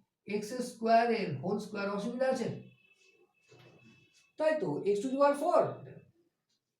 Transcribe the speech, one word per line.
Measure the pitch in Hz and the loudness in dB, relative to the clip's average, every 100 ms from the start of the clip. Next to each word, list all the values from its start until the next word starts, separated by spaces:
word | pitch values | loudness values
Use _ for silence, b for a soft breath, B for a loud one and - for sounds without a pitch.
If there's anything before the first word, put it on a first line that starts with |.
| _ _ - | _ _ -6
এক্স | 208 - | -6 -4
স্কয়ার | 247 233 - 226 226 240 | -6 -6 -4 4 4 4
এর | 220 175 127 | 0 -2 -4
হোল | 175 214 | -4 -4
স্কয়ার, | - 202 196 | -4 -6 -4
অসুবিধা | 202 240 247 262 | -4 -4 -2 0
আছে? | 262 220 123 - - _ _ _ _ _ _ _ - - - - _ _ _ _ - | 0 -4 -6 -14 -20 _ _ _ _ _ _ _ -20 -20 -20 -20 _ _ _ _ 0
তাই | 311 311 | 0 2
তো, | - 143 180 | -2 -2 0
x | 202 | 0
to | 254 | 0
the | 269 | 4
power | 285 285 | 4 4
four. | 320 330 131 123 - - - _ _ _ _ _ _ | 4 4 2 -4 -14 -20 -20 _ _ _ _ _ _